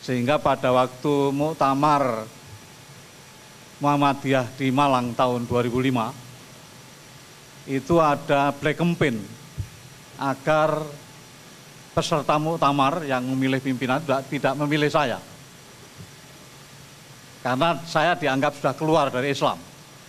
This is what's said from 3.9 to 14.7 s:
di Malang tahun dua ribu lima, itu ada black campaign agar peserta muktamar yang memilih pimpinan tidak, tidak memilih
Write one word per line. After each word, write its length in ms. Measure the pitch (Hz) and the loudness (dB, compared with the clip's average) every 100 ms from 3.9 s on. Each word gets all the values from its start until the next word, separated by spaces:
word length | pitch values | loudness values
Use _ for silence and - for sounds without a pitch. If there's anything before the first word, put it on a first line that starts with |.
| 143 143 139 135 131 117 - | 2 2 0 0 0 0 -4
di 80 | 131 | 0
Malang 480 | 127 143 127 123 117 | 2 2 2 0 0
tahun 320 | 127 123 117 | 0 0 -2
dua 160 | 123 120 | 0 0
ribu 160 | 123 | 0
lima, 320 | 131 123 110 127 - - - - - - - - - - - - - - - | 0 0 -2 -8 -18 -20 -20 -20 -20 -20 -20 -20 -20 -20 -20 -20 -20 -20 -6
itu 320 | 135 131 170 | -6 2 4
ada 560 | 156 143 - 143 143 | 4 2 0 2 2
black 240 | - 156 147 | -2 -4 0
campaign 480 | 170 170 156 113 98 - - - - - - - - - | -2 2 0 -2 -8 -16 -16 -12 -12 -14 -20 -20 -20 -8
agar 640 | 135 135 160 156 156 151 151 147 - - - - - - - - - - | -6 -4 0 2 2 0 -6 -12 -20 -20 -20 -20 -20 -20 -20 -20 -6 -4
peserta 400 | - 160 135 151 | 0 -2 2 0
muktamar 720 | 156 165 147 143 135 170 147 | 0 2 2 4 2 0 -2
yang 160 | 127 127 | -2 0
memilih 320 | 131 135 131 | 0 0 0
pimpinan 480 | 131 123 127 135 139 | -2 -2 -2 -2 0
tidak, 160 | 135 135 | -2 -2
tidak 240 | 147 139 | -2 -2
memilih 400 | 135 147 | -2 -2